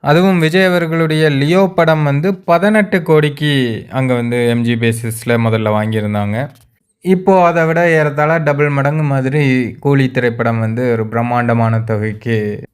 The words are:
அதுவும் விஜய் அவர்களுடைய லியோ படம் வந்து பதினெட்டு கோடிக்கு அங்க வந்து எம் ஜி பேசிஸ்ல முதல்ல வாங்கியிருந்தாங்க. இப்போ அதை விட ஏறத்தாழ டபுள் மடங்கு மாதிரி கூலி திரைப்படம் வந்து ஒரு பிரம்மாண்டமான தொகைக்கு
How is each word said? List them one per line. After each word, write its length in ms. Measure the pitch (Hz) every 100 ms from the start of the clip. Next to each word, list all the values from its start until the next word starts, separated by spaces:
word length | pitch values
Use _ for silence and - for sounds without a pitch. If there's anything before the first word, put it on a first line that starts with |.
அதுவும் 340 | 139 151 185 185
விஜய் 260 | 160 180
அவர்களுடைய 640 | 185 180 165 165 160 156 156
லியோ 440 | 139 143 180 196 185
படம் 260 | 165 156
வந்து 300 | 151 143 175
பதினெட்டு 680 | 190 - 170 196 214 208 196
கோடிக்கு 500 | 160 156 147 139 151 143 123 110 117
அங்க 240 | 113 131
வந்து 340 | 123 120 120 120
எம் 140 | 120
ஜி 120 | 117
பேசிஸ்ல 640 | 117 117 113 117 113 - 120
முதல்ல 240 | 113 110 110 107
வாங்கியிருந்தாங்க. 720 | 107 110 107 104 101 107 143 - _ _ _ _
இப்போ 440 | 175 185 185 190 175
அதை 180 | 165
விட 260 | 160 165 170
ஏறத்தாழ 480 | 160 151 143 151 165
டபுள் 300 | 151 143 147
மடங்கு 340 | 139 139 156
மாதிரி 420 | 151 139 131 147 143 131 117 -
கூலி 300 | 143 139 131
திரைப்படம் 480 | 131 123 117 117 113
வந்து 340 | 110 113 127
ஒரு 160 | 117 110
பிரம்மாண்டமான 720 | 117 120 120 120 117 113 113
தொகைக்கு 840 | 113 110 107 104 120 113 104 104 -